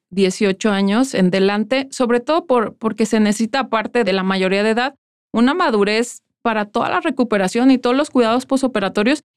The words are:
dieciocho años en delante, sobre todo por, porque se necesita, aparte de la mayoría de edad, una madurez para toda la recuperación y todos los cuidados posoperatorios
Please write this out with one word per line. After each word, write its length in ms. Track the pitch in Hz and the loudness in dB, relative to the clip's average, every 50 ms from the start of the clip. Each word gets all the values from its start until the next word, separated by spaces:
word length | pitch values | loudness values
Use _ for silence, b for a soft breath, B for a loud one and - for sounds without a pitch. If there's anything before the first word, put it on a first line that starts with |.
| _ _ | _ _
dieciocho 600 | 180 190 190 185 185 - 220 196 190 190 - 220 | -2 0 0 0 0 0 -2 -2 -2 0 0 0
años 440 | 202 196 196 196 202 226 262 269 - | 0 2 0 0 2 0 0 0 0
en 160 | - 185 180 | 0 0 2
delante, 580 | 175 190 190 196 202 208 214 208 262 269 277 269 | 2 2 0 2 0 0 -2 -2 -2 -4 -4 -6
sobre 300 | - - 262 226 240 240 | -4 -4 0 0 0 0
todo 260 | 240 294 302 339 339 | 0 0 -2 -2 0
por, 300 | - 254 240 214 - - | 0 0 0 0 -2 -6
porque 300 | _ - 220 208 - 226 | _ -6 -6 -2 -2 -2
se 140 | 208 - 220 | 0 2 2
necesita, 400 | 214 208 208 - 226 220 - 269 | 2 2 0 0 -2 -2 -2 -4
aparte 440 | 262 262 - 220 214 226 - 240 233 | -4 -2 -2 -4 -4 -2 -2 -2 0
de 80 | 190 190 | 0 0
la 100 | 190 185 | -2 0
mayoría 400 | 190 190 190 190 185 190 196 208 | -2 0 0 0 0 0 0 0
de 80 | 220 | 0
edad, 240 | 220 233 247 277 285 _ _ _ _ _ _ _ - | 0 0 -2 -4 -6 _ _ _ _ _ _ _ 0
una 220 | 214 240 254 294 | 2 2 2 2
madurez 680 | 359 359 302 226 208 202 202 214 220 240 233 - - _ _ _ _ _ | 0 0 0 2 2 0 2 0 -2 -2 -4 -8 -16 _ _ _ _ _
para 240 | 240 220 214 208 | -4 -2 -2 -4
toda 220 | 208 - 240 - - | -4 -4 -4 -2 -2
la 120 | - 359 | -2 -2
recuperación 680 | 339 330 - - 247 233 220 202 190 185 - 233 247 269 | -2 -2 -2 -2 -2 0 0 0 0 0 0 2 4 4
y 80 | 262 254 | 4 4
todos 180 | - 240 247 | 2 0 0
los 140 | 269 302 - | 0 -2 0
cuidados 360 | - 262 240 220 226 262 254 | 0 0 2 2 0 -2 -2
posoperatorios 760 | - 269 262 - 247 262 214 196 190 - 208 208 240 294 302 - _ _ | -2 -2 -2 0 -2 -2 -2 -4 -2 -2 0 0 0 0 -2 -4 _ _